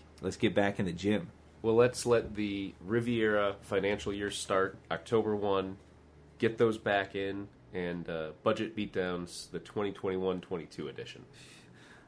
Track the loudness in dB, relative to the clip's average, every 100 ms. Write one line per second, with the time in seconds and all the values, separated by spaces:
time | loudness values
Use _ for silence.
0 | -20 -6 -6 0 2 4 2 0 -4 0
1 | 0 0 -2 -16 -20 -4 2 6 6 4
2 | 2 2 2 -2 -2 -2 -6 -10 0 0
3 | 2 2 4 4 2 -2 -2 2 2 0
4 | -2 -2 -4 -4 0 2 2 -4 -6 -6
5 | 2 2 2 0 2 0 0 -10 -18 -20
6 | -20 -20 -20 0 0 4 2 2 2 2
7 | 0 -4 -4 -6 -10 -16 -10 -6 -4 -4
8 | -6 -6 -6 -2 0 0 -2 -4 -4 -2
9 | -2 -4 -6 -10 -10 -12 -6 -4 -4 -2
10 | -2 0 0 -2 -4 -8 -8 -10 -10 -10
11 | -12 -14 -20 -20 -20 -20 -20 -20 -20 -20